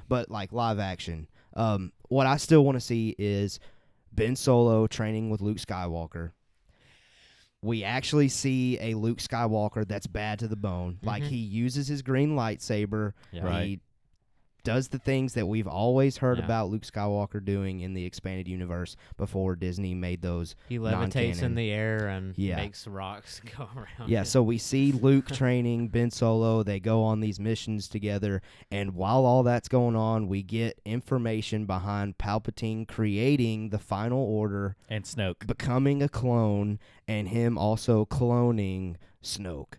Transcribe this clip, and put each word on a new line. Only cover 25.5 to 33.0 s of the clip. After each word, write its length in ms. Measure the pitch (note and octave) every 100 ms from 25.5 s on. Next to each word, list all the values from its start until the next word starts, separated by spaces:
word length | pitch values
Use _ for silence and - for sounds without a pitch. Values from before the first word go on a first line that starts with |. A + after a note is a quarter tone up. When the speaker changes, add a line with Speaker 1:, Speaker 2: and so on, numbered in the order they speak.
| B2 A#2+ A#2 A#2
Speaker 1:
Ben 200 | A#2+ A#2+
Solo. 540 | - A#2 A2+ A2+ A2+
They 160 | G#2 G2
go 240 | A2 A2
on 160 | A2 G#2+
these 200 | A2 F#2+
missions 480 | G#2+ A2 - G#2+ -
together, 540 | G#2+ G#2 G2+ G#2 F#2+ - - -
and 240 | G2 G2 F2+
while 280 | F#2+ C3 B2+
all 180 | B2+
that's 240 | B2 A#2+ -
going 280 | B2+ A#2+ A2+
on, 320 | A2 A2+ G2+
we 140 | G2
get 400 | F#2 A2+ A2+ -
information 840 | - A#2 - C3 A2+ A2 A2 A2 G#2
behind 500 | F#2 F#2+ G2+ G2+ -
Palpatine 720 | G2+ G#2+ A2 - A2+ A2 A2
creating 840 | -